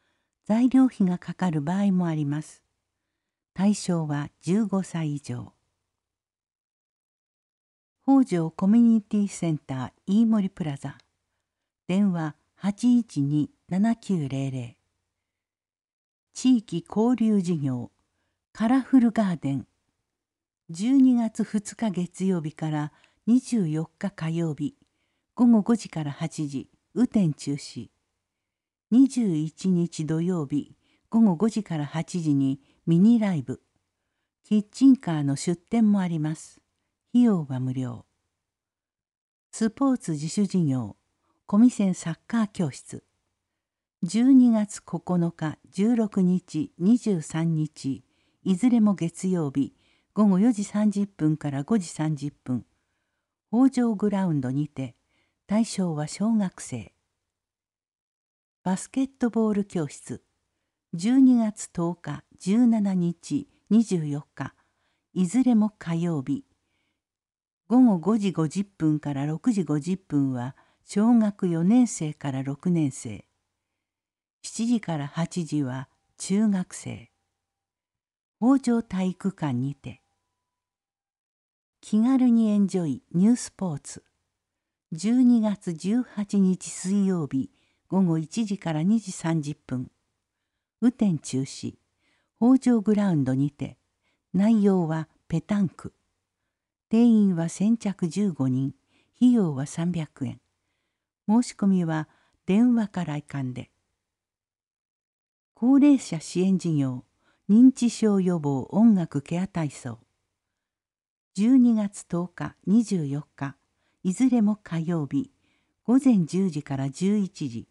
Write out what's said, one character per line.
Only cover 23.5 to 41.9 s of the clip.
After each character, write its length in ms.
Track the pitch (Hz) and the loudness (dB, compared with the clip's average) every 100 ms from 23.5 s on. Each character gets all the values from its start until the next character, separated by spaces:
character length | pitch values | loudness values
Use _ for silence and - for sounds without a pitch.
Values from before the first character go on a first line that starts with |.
| 233 165 | -2 -2
四 220 | 156 160 - | -2 -6 -8
日 120 | 196 | -10
火 180 | - 160 | -6 -6
曜 260 | 165 165 147 | -2 -4 -4
日、 200 | 143 - _ _ _ _ _ - | -8 -8 _ _ _ _ _ 0
午 120 | 240 | 4
後 140 | 220 | 4
五 140 | 190 233 | 4 0
時 140 | - | -2
か 160 | 165 147 | -8 -8
ら 60 | |
八 360 | 139 160 - 147 | -6 -8 -6 -6
時、 220 | 135 - _ _ 185 | -6 -12 _ _ -2
雨 120 | 247 | 0
天 260 | 226 175 | 2 0
中 200 | 147 - | -2 -6
止。 360 | 143 - - 107 _ _ _ _ _ _ _ _ _ - | -8 -8 -16 -18 _ _ _ _ _ _ _ _ _ 0
二 180 | 233 269 | 4 4
十 260 | 247 220 156 | 2 -2 0
一 320 | 156 - 190 | -4 -4 0
日 380 | 180 170 - 151 | 0 0 -4 -6
土 160 | 160 | -4
曜 240 | 175 180 139 | -2 -4 -4
日、 320 | 147 - _ _ _ _ | -6 -6 _ _ _ _
午 100 | 226 | 2
後 160 | 220 160 | 2 2
五 140 | 220 | -2
時 140 | 220 | -2
か 140 | 202 160 | -6 -6
ら 80 | 147 | -6
八 360 | 160 160 180 | -6 -6 -4
時 120 | 156 | 0
に 280 | 139 135 139 _ _ - | 0 0 -4 _ _ 0
ミ 120 | 165 | 4
ニ 180 | 208 233 | 6 4
ラ 160 | 208 | 2
イ 80 | 165 | -4
ブ、 220 | 123 127 _ _ _ _ _ _ _ _ | -6 -12 _ _ _ _ _ _ _ _
キ 160 | - 214 | -2 -2
ッ 60 | 202 | -2
チ 140 | - 269 | 4 6
ン 100 | 254 | 6
カ 260 | - 156 | 2 -2
ー 20 | |
の 120 | 143 139 | -2 -2
出 240 | - 175 | -4 -6
店 320 | _ 233 214 | _ 0 2
も 100 | 202 | 2
あ 60 | 180 | 0
り 120 | 165 | -2
ま 160 | 151 160 | -4 -6
す。 260 | - _ _ _ _ _ _ | -12 _ _ _ _ _ _
費 140 | 247 | 2
用 200 | 240 190 139 | 4 2 -2
は 140 | 131 | -6
無 140 | 127 | -4
料。 320 | 131 127 117 - _ _ _ _ _ _ _ _ _ _ _ _ _ _ | -4 -6 -10 -18 _ _ _ _ _ _ _ _ _ _ _ _ _ _
ス 200 | - 220 | -4 -4
ポ 220 | - 277 | 0 -2
ー 40 | 247 | -2
ツ 140 | - | -4
自 160 | 151 156 | -6 -6
主 180 | - 196 | -4 -2
事 180 | 185 | 0
業、 320 | 156 131 107 - _ _ _ _ - | 0 -2 -6 -12 _ _ _ _ -2
小 100 | 208 | 4
見 140 | 247 | 4
線 240 | - 196 | 4 -2